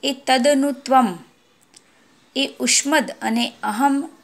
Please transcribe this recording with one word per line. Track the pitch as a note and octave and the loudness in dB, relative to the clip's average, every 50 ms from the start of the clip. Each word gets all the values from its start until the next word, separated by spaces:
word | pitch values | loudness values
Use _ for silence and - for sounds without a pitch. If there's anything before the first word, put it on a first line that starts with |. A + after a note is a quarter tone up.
| - | -4
એ | C#4 C#4 C#4 - | -6 -6 -6 0
તદનું | - C4 C4 A#3+ C#4+ D4 C4+ C4+ C#4+ C#4 B3 - | 0 2 2 4 4 4 4 2 0 -2 -6 -2
ત્વમ | - C4 C4 B3 G#3 F3 E3+ - _ _ _ _ _ _ _ _ _ _ - _ _ _ _ _ _ _ _ _ _ _ | 2 4 4 4 2 -2 -8 -16 _ _ _ _ _ _ _ _ _ _ -20 _ _ _ _ _ _ _ _ _ _ _
એ | C4 C#4 C4+ - - | -4 -4 -4 -4 -6
ઉષ્મદ | B3+ B3 - - - C#4 D#4 D#4 A#3 - - - | -4 -2 0 -2 0 2 0 0 0 -2 -8 -8
અને | A3+ A3 A3+ A#3 A#3+ A#3+ - - - | -6 -4 -2 -2 -2 -4 -6 -8 -8
અહમ | G#3+ G#3 G#3+ C#4 C#4+ C#4 C#4 D4+ D#4+ - _ | -6 -2 0 0 0 0 0 -4 -8 -14 _